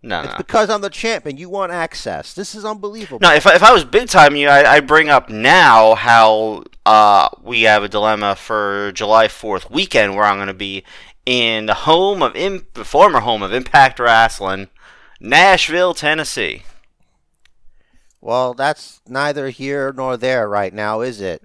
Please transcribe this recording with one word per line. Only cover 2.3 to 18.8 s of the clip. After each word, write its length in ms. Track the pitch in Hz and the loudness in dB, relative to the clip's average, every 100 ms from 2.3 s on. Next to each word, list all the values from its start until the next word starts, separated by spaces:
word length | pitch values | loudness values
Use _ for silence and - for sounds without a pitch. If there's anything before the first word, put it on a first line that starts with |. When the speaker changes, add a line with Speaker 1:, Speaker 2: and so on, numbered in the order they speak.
Speaker 2:
This 200 | - 196 | -14 -14
is 80 | 214 | -12
unbelievable. 580 | 214 214 202 220 196 127 | -12 -10 -12 -14 -16 -2
Speaker 1:
No, 100 | 185 | 2
if 140 | 151 208 | 4 4
I, 80 | |
if 80 | 175 | 6
I 100 | 208 | 6
was 120 | 233 - | 6 2
big 220 | 214 247 | -2 0
time 280 | 185 147 143 | 4 4 4
you, 120 | 143 | 4
I, 240 | 139 143 | 4 6
I'd 120 | 147 135 | 4 4
bring 220 | 151 156 | 0 4
up 220 | 139 - | 0 0
now 640 | 107 120 175 151 113 110 | -4 2 4 6 6 6
how, 720 | 113 117 117 110 110 110 104 - - | 4 4 4 4 2 -4 -8 -16 -6
uh, 460 | - 107 107 101 67 - | 2 4 6 4 2 -4
we 200 | - 120 | -8 0
have 200 | 110 107 | 2 2
a 60 | 101 | 0
dilemma 480 | 104 107 107 104 98 | -2 -2 -2 -4 -6
for 560 | - 110 101 98 101 | -6 -6 -6 -6 -8
July 360 | 92 104 110 110 | -8 2 2 2
fourth 420 | - 110 95 - | -2 -10 -10 -8
weekend 440 | 131 190 127 104 | -8 -2 0 0
where 100 | 98 | 0
I'm 120 | 104 98 | 0 0
gonna 140 | 98 | -6
be 320 | 95 98 98 _ - - _ | -10 -12 -12 _ -20 -20 _
in 400 | - 123 117 110 110 | -4 -2 -2 -4 -4
the 60 | 104 - | -4 0
home 320 | 165 190 196 | 2 0 -2
of 140 | 156 - | -4 -4
Im-, 300 | 185 190 - | -8 -8 -14
the 100 | - | -16
former 360 | 107 143 196 139 | -6 2 2 2
home 220 | 110 110 | -2 -4
of 120 | 95 | -4
Impact 440 | 117 131 147 131 - | -6 -2 2 2 2
Wrestling, 680 | 120 113 113 - 98 95 98 _ _ _ _ _ | 2 2 2 -2 -8 -8 -12 _ _ _ _ _
Nashville, 760 | 104 143 190 185 - 165 180 | -2 2 4 2 0 -2 -2
Tennessee. 720 | 165 147 156 147 - 92 55 - - _ _ _ _ _ _ _ _ - _ _ _ _ _ | -2 -4 -4 -6 -6 -8 -8 -16 -20 _ _ _ _ _ _ _ _ -20 _ _ _ _ _
Speaker 2:
Well, 320 | 113 120 127 | -6 -4 -4
that's 460 | 123 139 151 | -4 -6 -6